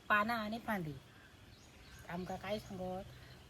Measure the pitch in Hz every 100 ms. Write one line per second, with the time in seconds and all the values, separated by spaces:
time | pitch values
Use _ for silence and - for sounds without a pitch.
0 | - 208 214 233 214 233 226 202 156 139
1 | - - - - - - - - - -
2 | - 175 180 185 190 214 - 190 185 185
3 | - - - - -